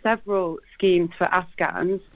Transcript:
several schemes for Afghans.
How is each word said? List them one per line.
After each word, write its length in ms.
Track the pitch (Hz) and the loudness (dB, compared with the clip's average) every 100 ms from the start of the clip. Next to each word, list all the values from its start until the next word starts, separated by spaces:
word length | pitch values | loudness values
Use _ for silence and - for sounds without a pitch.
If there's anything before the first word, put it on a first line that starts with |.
several 540 | 220 226 202 196 175 160 - | -2 -2 0 -2 -2 -6 -12
schemes 360 | - 196 180 170 - | 0 4 4 2 0
for 60 | 175 | 0
Afghans. 760 | 180 180 - 175 - 175 190 - | 0 -2 -4 -4 -2 -2 -2 -6